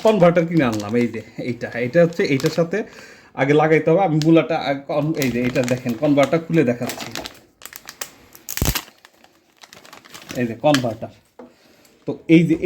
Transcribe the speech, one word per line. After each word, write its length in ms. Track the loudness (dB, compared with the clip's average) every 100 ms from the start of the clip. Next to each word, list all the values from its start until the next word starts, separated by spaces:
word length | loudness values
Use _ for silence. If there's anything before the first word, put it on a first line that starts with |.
কনভার্টার 400 | 2 6 4 4 0
কিনে 160 | 0 0
আনলাম, 220 | -2 -2 -2
এই 60 | -2
যে 60 | -4 -14 -12 -10
এইটা, 200 | -8 -10 -6 -2
এটা 120 | 2
হচ্ছে 180 | 2 2 -2
এইটার 220 | 0 -2 -2
সাথে 200 | -2 -4 -8 -14 -20 -20 -12 -4
আগে 120 | 2 2
লাগাইতে 260 | 4 2 4
হবে। 120 | 2 2
আমি 100 | 2 4
মূলাটা 300 | 4 2 -2 -4
আগ-, 160 | -6 -6
কন-, 280 | -4 -2 -2
এই 80 | -2
যে 60 | -2 -2
এটা 140 | -2 -2
দেখেন, 200 | -2 -4 -4
কনভার্টার 380 | 0 2 2 0
খুলে 180 | 0 0 2
দেখাচ্ছি, 380 | 0 -6 -10 -12 -12 -14 -18 _ _ -20 -20 -18 -16 -18 -20 _ -20 -12 -4 -2 -4 -8 _ _ _ _ _ _ _ -20 -20 -20 -20 -20 -20 -12 -6
এই 60 | -6
যে 60 | -2
কনভার্টার। 480 | 0 0 -2 -6 -12 -18 _ -20 -20 _ _ _ _ _ -12
তো 20 | -8 4
এই 80 | 6 6
যে 80 | 2